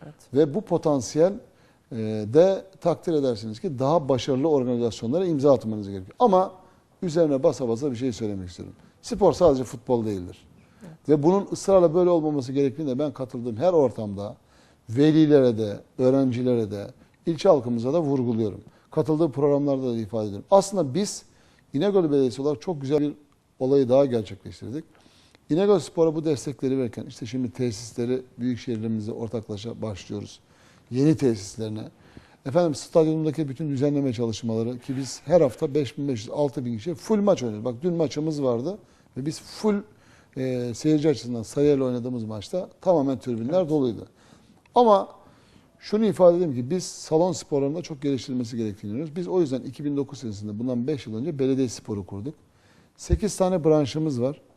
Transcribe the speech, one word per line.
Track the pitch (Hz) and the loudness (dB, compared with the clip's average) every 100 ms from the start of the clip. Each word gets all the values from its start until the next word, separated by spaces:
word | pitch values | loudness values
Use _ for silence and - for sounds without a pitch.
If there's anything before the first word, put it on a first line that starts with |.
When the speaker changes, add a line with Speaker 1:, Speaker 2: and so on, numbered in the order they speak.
Speaker 1:
Evet. | 147 - _ | -20 -20 _
Speaker 2:
Ve | 127 156 | 2 2
bu | 160 | 0
potansiyel, | 202 170 160 143 117 151 175 208 - _ _ _ _ | -2 -2 0 0 -2 2 2 0 -14 _ _ _ _
e, | 117 110 110 107 | -8 -4 -4 2
de | 135 185 190 - - | 4 6 4 -6 -4
takdir | 170 156 - | -2 -2 0
edersiniz | 156 135 110 110 107 | 0 0 -2 -6 -8
ki | 196 127 | -8 -2
daha | 131 170 139 | 2 2 2
başarılı | 131 - 127 156 | 0 2 0 2
organizasyonlara | 147 123 120 117 - 117 156 190 | 2 2 0 -2 -2 -4 -2 0
imza | 151 143 | 2 4
atmanız | 127 113 107 98 | 4 2 -8 -8
gerekiyor. | 98 92 - | -10 -12 2
Ama | 247 185 190 - - _ _ _ | 4 6 2 -4 -20 _ _ _
üzerine | 185 156 160 135 | -4 2 2 4
basa | 160 127 127 | 2 2 -2
basa | 113 143 | -2 -2
bir | 117 | -4
şey | 131 | -4
söylemek | 113 110 98 90 | -4 -6 -6 -10
istiyorum. | - 98 - - _ | -14 -18 -18 -20 _
Spor | - 196 190 | -10 2 4
sadece | 135 175 135 | 6 4 4
futbol | 127 127 - 123 110 | -2 -10 -2 0 0
değildir. | 98 87 92 _ _ _ _ | -6 -8 -16 _ _ _ _
Speaker 1:
Evet. | 165 - - | -20 -16 0
Speaker 2:
Ve | 147 | 4
bunun | 147 196 190 | 4 2 0
ısrarla | 165 - 190 170 | -6 2 4 6
böyle | 165 180 | 4 4
olmaması | 175 156 147 127 | 2 0 -4 -4
gerektiğini | 139 139 120 156 | 0 0 -2 -4
de | 127 | -2
ben | 151 | -4
katıldığım | 131 131 127 120 110 | -6 -10 -8 -8 -2
her | 170 | 2
ortamda | 170 131 104 107 98 101 131 _ _ _ _ - | 4 2 0 -8 -8 -10 -12 _ _ _ _ -8
velilere | 113 147 151 156 143 127 110 | 2 4 6 6 6 6 2
de, | 107 101 - - | -4 -6 -14 0
öğrencilere | 127 135 131 117 127 120 107 | 2 4 2 0 0 0 -2
de, | 101 101 - _ _ - | -6 -10 -16 _ _ -6
ilçe | 156 196 | 0 4
halkımıza | 156 117 120 117 | 4 4 -2 0
da | 165 | 0
vurguluyorum. | 151 139 120 113 107 98 - _ _ | 0 0 0 0 -2 -6 -16 _ _
Katıldığı | - 156 151 165 | -4 0 2 0
programlarda | 139 147 143 143 135 131 | 2 2 2 0 -2 -2
da | 117 | -4
ifade | 107 113 107 | -4 -4 -4
ediyorum. | 98 - | -8 4
Aslında | 196 190 202 147 | 4 4 -2 -2
biz | 135 202 - - _ _ _ _ | -2 -4 -6 -16 _ _ _ _
İnegöl | 135 196 196 160 | -2 2 2 2
Belediyesi | 143 131 113 | 2 2 0
olarak | 139 143 | -4 -4
çok | - 160 | -6 -8
güzel | 135 147 | 0 0
bir | 147 - _ _ _ _ | 0 -4 _ _ _ _
olayı | 131 143 131 | 2 4 6
daha | 131 139 | 4 4
gerçekleştirdik. | 120 104 98 92 87 101 139 - _ _ _ _ _ _ | 0 -4 -12 -16 -14 -12 -12 -14 _ _ _ _ _ _
İnegöl | 151 202 196 | 0 4 4
Spor'a | - - 165 156 | 2 2 2 2
bu | 156 | -2
destekleri | 139 - 127 135 135 | -2 -4 -6 -4 -2
verirken, | 123 - 123 | -4 -6 -14
işte | - 113 | -14 -8
şimdi | 127 127 | -6 -6
tesisleri | - 123 107 - - 120 127 - - | -4 -4 -4 -12 -6 -2 -4 -6 -6
büyük | 120 120 | -4 -4
şehirlerimizde | - 113 113 110 104 | -4 -4 -4 -4 -6
ortaklaşa | 117 113 117 107 104 113 113 | -8 -6 -8 -8 -10 -10 -8
başlıyoruz. | 107 98 - 104 101 - _ _ _ _ _ | -8 -8 -10 -10 -10 -18 _ _ _ _ _
Yeni | 120 147 156 | 2 4 4
tesislerine. | 127 110 98 - 110 107 117 _ - - _ _ 135 | 2 0 -6 -10 -8 -8 -12 _ -20 -20 _ _ -2
Efendim, | 143 170 131 | 2 2 0
stadyumdaki | - 170 156 156 156 143 147 | 0 2 4 2 -2 -2 -6
bütün | 131 160 | -6 -6
düzenleme | 139 143 143 139 | 0 0 2 -2
çalışmaları | 120 117 110 117 113 113 123 | -2 -4 -4 -4 -2 -2 -6
ki | - 131 | -8 -8
biz | 131 - - | -6 -10 2
her | 175 | 4
hafta | 147 - 156 | 4 0 -2
beş | 139 131 - | -2 -4 -6
bin | 143 | -6
beş | 123 | -6
yüz, | 110 | -6
altı | - 147 147 120 | -4 -4 -2 -6
bin | 113 | -6
kişi | 113 | -8
full | 160 - 220 | -10 -2 2
maç | 208 180 | 2 2
oynuyoruz. | 123 104 120 | 0 -4 -6
Bak, | 120 | -4
dün | 180 | -4
maçımız | 170 151 - 156 151 | 0 -2 -2 -4 -2
vardı | 131 117 143 208 _ _ _ - | 0 0 -4 -8 _ _ _ -8
ve | 143 | -8
biz | - | -8
full, | - - 220 202 - _ _ _ _ - | -14 -4 0 0 -4 _ _ _ _ -6
e, | 131 127 123 | -4 -4 -4
seyirci | 113 156 156 156 | -2 0 2 2
açısından | 127 120 120 | 0 -4 -8
Sarıyer'le | 113 - 147 143 | -6 2 4 4
oynadığımız | 131 123 120 123 | 2 -2 -4 -6
maçta | 110 107 101 180 190 _ | -6 -10 -6 -6 -8 _
tamamen | 185 170 135 131 | 2 2 2 -2
tribünler | - 113 117 180 | -4 -4 0 0
Speaker 1:
Evet. | 165 | 2
Speaker 2:
doluydu. | 151 127 101 - _ _ _ _ _ _ - | 0 0 -2 -12 _ _ _ _ _ _ 4
Ama | 240 202 202 - - _ _ _ _ _ | 6 6 2 -12 -20 _ _ _ _ _
şunu | - 214 220 | -4 0 2
ifade | 160 180 175 | 6 6 6
edeyim | 180 123 | 0 -2
ki | 123 | -2
biz | 180 | -4
salon | - - - 160 180 | -6 -12 0 2 2
sporlarında | 165 - 143 139 160 | 0 -2 -2 0 -4
çok | - 143 | -8 -6
geliştirilmesi | 143 135 110 127 113 117 | -2 -2 -4 -6 -4 -4
gerektiğini | 110 101 104 | -6 -6 -8
inanıyoruz. | 107 160 151 | -8 -8 -8
Biz | 175 | -4
o | 185 | 0
yüzden | 156 127 | 0 -2
iki | 135 120 147 | -8 -8 -4
bin | 143 | -4
dokuz | 139 120 | -4 -8
senesinde, | 120 101 107 104 | -10 -8 -8 -6
bundan | 127 123 127 | -4 -4 -4
beş | 151 - | -6 -6
yıl | 110 | -8
önce | 147 143 | -6 -2
belediye | 131 135 127 | 0 0 -2
sporu | - - 104 92 | -6 -8 -8 -8
kurduk. | 98 120 - _ _ _ _ _ _ | -10 -12 -14 _ _ _ _ _ _
Sekiz | - 165 208 - | -2 -2 -2 0
tane | 185 185 | 0 2
branşımız | 151 151 139 156 156 127 | 4 4 2 -2 -4 -2
var. | 123 156 _ | -4 -4 _